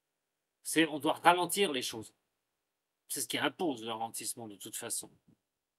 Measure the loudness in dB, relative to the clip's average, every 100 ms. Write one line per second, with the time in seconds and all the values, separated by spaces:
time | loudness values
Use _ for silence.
0 | _ _ _ _ _ _ 0 4 4 2
1 | 0 4 6 6 4 2 0 0 -4 -8
2 | -12 -18 _ _ _ _ _ _ _ _
3 | -10 -8 -4 0 -2 0 -2 -2 -6 -6
4 | -6 -8 -8 -10 -12 -14 -14 -10 -8 -8
5 | -8 -16 _ _ _ _ _